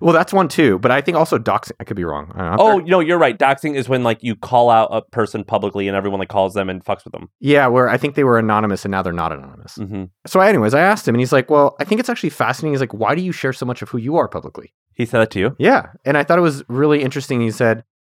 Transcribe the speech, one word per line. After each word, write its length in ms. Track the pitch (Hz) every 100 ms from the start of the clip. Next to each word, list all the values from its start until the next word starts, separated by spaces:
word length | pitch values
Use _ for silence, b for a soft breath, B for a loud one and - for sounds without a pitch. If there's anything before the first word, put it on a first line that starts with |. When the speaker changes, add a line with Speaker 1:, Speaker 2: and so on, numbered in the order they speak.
Speaker 1:
Well, 120 | 170
that's 200 | 160 180
one 160 | 196 165
too, 320 | - 139 92
but 100 | 123
I 100 | 131
think 160 | 139 165
also 220 | 160 131
doxing, 360 | 110 101 - -
it 60 |
could 120 | - 98
be 60 |
wrong. 300 | 85 73 76
I 40 | 87
don't 180 | 87 95
know. 80 |
Speaker 2:
Oh, 140 | 220 202
no, 200 | 165 185
you're 180 | 156 175
right. 220 | 147 107
Doxing 380 | 135 135 156 143
is 120 | 120
when, 140 | 131
like, 220 | 120 110
you 100 | 120
call 340 | 104 - 123 117
out 200 | 113 110
a 120 | 110
person 420 | - 123 107 110
publicly 420 | 95 110 101 98 98
and 100 | 98
everyone, 220 | 98 98
like, 120 | 95
calls 240 | 101 95
them 140 | 101 95
and 160 | 92
fucks 200 | - 101
with 80 | -
them. 160 | - 87 _
Speaker 1:
Yeah, 300 | 135 143 135
where 200 | 127 123
I 80 | 123
think 200 | 147 143
they 80 |
were 160 | 135 117
anonymous 440 | 110 107 107 95
and 60 | 98
now 120 | 95
they're 100 | 92
not 180 | 85 82
anonymous. 480 | 73 67 - - -
Speaker 2:
Mm-hmm. 280 | 98 101 95 _ -
Speaker 1:
So 140 | 190
anyways, 340 | 196 180 107
I 60 | 135
asked 260 | 185 208 -
him 80 |
and 60 | 120
he's 120 | 127
like, 160 | 139 127
"Well, 280 | 147 143 -
I 60 |
think 160 | 147 214
it's 80 | 247
actually 220 | 233 165
fascinating." 420 | - 117 131 156
He's 80 | 139
like, 120 | 127
"Why 220 | 101 110
do 80 | 151
you 80 | 185
share 220 | 165 135
so 120 | 127
much 180 | 123 123
of 60 | 104
who 80 | 123
you 180 | 117 160
are 100 | 117
publicly?" 480 | 82 - - - _ _
Speaker 2:
He 120 | - 117
said 140 | 120
that 100 | 110
to 80 | 101
you? 160 | 104 139
Speaker 1:
Yeah. 300 | 175 269 - -
And 140 | 131 147
I 60 |
thought 140 | 143 170
it 40 |
was 220 | 170 139 -
really 340 | 123 147 147
interesting. 380 | 131 139 131 123
He 120 | 117
said, 320 | 107 120 113 - _